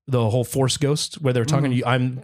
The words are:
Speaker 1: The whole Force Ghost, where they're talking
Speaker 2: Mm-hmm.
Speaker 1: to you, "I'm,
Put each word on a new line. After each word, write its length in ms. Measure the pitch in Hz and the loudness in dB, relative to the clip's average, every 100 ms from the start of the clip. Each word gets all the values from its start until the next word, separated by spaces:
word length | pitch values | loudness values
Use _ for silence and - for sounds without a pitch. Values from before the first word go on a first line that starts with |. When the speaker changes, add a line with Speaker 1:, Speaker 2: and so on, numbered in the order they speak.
| - | -2
Speaker 1:
The 220 | 127 113 | 0 2
whole 140 | 123 | 0
Force 320 | 117 135 127 - | 0 0 0 0
Ghost, 440 | 139 151 - - | 0 0 -4 -4
where 120 | 139 | -2
they're 120 | 123 | 0
talking 200 | 113 139 | 2 2
Speaker 2:
Mm-hmm. 60 | 139 | 2
Speaker 1:
to 40 | 123 | 0
you, 60 | |
"I'm, 380 | 120 127 127 127 | 2 0 0 -4